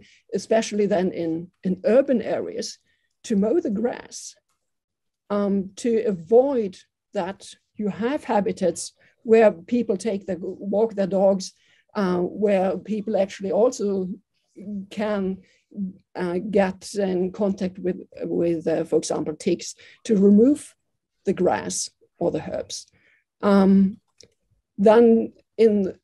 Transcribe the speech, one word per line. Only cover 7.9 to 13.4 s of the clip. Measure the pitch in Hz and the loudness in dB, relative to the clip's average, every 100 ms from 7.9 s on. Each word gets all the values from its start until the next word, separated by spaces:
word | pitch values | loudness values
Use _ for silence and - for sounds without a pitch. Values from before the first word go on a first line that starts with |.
| 165 233 294 | -4 -4 -4
habitats | - 220 185 185 175 175 - - _ _ | -2 -2 -2 -2 -2 -2 -8 -16 _ _
where | 240 226 214 | 2 6 6
people | 165 180 247 233 190 | 4 -2 -2 -2 -4
take | 226 196 196 | -4 -6 -6
their, | 180 | -8
walk | 190 180 202 202 226 | -8 -10 -4 -2 0
their | 196 185 | -2 -2
dogs, | 190 196 196 - - _ _ _ | 2 2 2 -4 -16 _ _ _
uh, | 214 185 180 | -4 -2 0
where | 180 - 208 190 190 185 | -2 -2 0 2 0 -4
people | 180 214 208 196 | -6 -8 -4 -2
actually | 196 - | -2 -6